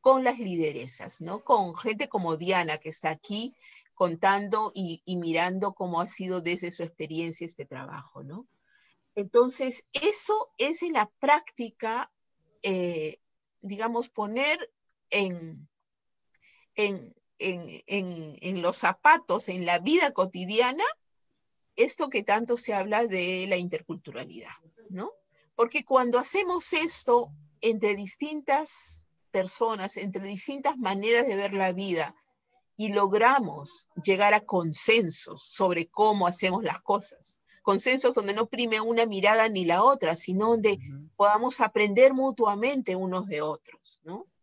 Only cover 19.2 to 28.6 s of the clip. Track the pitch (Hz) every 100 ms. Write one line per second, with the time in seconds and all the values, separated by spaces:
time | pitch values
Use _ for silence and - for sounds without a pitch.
19.2 | - 180 - 185 175 175 196 339 302 277
20.2 | 185 185 185 214 247 285 480 622 _ _
21.2 | _ _ _ _ _ - 262 - 285 240
22.2 | 214 208 233 240 - 202 196 208 233 190
23.2 | 180 185 190 185 180 160 - 160 - 123
24.2 | 127 110 - - 160 _ - 185 247 -
25.2 | _ _ _ - 233 294 - 262 247 240
26.2 | 262 381 370 359 - 339 320 - - 240
27.2 | 240 - - _ 226 220 208 202 196 -
28.2 | 294 302 277 277